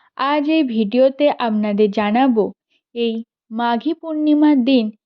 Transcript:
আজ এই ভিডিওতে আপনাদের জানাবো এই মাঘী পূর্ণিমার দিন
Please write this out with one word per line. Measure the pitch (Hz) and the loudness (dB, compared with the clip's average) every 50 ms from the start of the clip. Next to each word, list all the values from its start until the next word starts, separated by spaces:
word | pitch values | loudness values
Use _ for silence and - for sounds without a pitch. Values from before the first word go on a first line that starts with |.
| _ _ _ | _ _ _
আজ | - 254 277 294 302 285 302 | -6 -4 -4 -2 -2 -2 0
এই | 320 320 302 | 0 0 -2
ভিডিওতে | 254 226 220 220 202 233 247 262 269 269 - 294 294 | -2 -2 -2 -2 0 0 2 2 2 2 2 0 2
আপনাদের | - - 247 233 214 214 208 208 208 202 214 208 | 2 0 0 -2 0 0 -2 0 0 2 2 2
জানাবো | 196 220 208 208 208 240 269 269 233 220 185 196 - _ _ _ _ _ _ _ - | 2 0 -2 0 2 2 2 2 2 2 0 -2 -4 _ _ _ _ _ _ _ -8
এই | 240 233 233 226 226 233 _ _ _ _ - | -4 -4 -4 -4 -6 -10 _ _ _ _ -12
মাঘী | 220 226 240 233 240 226 - 302 330 | -6 -4 -2 -2 -2 -2 -2 -4 -6
পূর্ণিমার | - - 320 311 302 302 302 294 294 302 302 294 262 233 | -6 -6 -8 -6 -2 0 0 2 2 4 4 2 2 2
দিন | 262 269 247 220 214 214 _ _ | 2 2 0 0 -2 -6 _ _